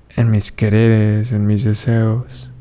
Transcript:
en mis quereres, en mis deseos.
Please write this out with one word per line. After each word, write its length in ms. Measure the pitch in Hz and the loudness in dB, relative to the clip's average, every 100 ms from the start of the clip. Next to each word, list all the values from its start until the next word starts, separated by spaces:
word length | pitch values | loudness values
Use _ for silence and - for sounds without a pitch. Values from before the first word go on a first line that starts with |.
| - - | -10 -2
en 140 | 113 | 0
mis 220 | 110 - | 0 -2
quereres, 800 | - 110 107 113 110 107 107 113 | -2 0 4 4 4 2 0 -2
en 160 | 107 104 | -2 0
mis 160 | 104 | 0
deseos. 880 | 107 107 - 113 110 113 123 - - - | 0 -2 0 0 0 -2 -6 -14 -18 -20